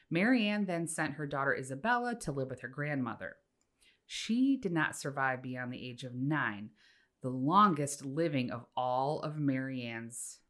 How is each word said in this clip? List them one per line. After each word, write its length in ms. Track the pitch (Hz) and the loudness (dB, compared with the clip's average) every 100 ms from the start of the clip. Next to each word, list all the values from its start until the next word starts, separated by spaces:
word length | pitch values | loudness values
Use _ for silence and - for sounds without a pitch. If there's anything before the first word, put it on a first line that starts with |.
| - | -2
Mary 380 | 165 226 254 208 | 2 4 4 4
Ann 160 | 208 190 | 2 0
then 200 | 170 165 | 0 -2
sent 280 | - 156 | -2 -4
her 120 | 147 147 | -4 -4
daughter 300 | 143 139 - | 0 0 0
Isabella 580 | 131 135 220 240 240 240 | -2 -4 0 0 0 -4
to 140 | - | -4
live 160 | 139 127 | -4 -4
with 100 | 123 | -6
her 80 | 123 | -10
grandmother. 680 | 139 147 139 120 101 87 - _ _ _ _ _ _ - | -6 -2 0 -2 -4 -10 -12 _ _ _ _ _ _ -12
She 520 | - - 240 269 262 | -8 0 4 4 4
did 160 | 196 | 2
not 240 | 160 151 - | 2 0 -2
survive 440 | 143 139 131 127 | -4 0 0 0
beyond 300 | 131 127 123 | -4 -6 -6
the 180 | 127 123 | -8 -10
age 140 | 123 | -10
of 100 | 131 | -8
nine, 580 | 123 139 151 117 101 107 _ - _ _ _ | -2 0 2 0 -2 -10 _ -20 _ _ _
the 80 | 127 | -4
longest 760 | 127 139 190 208 147 139 - 139 | 0 4 8 8 6 0 -4 -4
living 460 | 147 170 139 123 | 0 2 2 0
of 140 | 120 - - | -4 -6 -2
all 460 | 127 127 139 156 | 0 2 0 0
of 180 | 156 151 | -2 0
Mary 440 | 143 131 135 131 | 2 2 -2 -6
Ann's 560 | 117 113 117 120 - - | -6 -8 -8 -10 -12 -14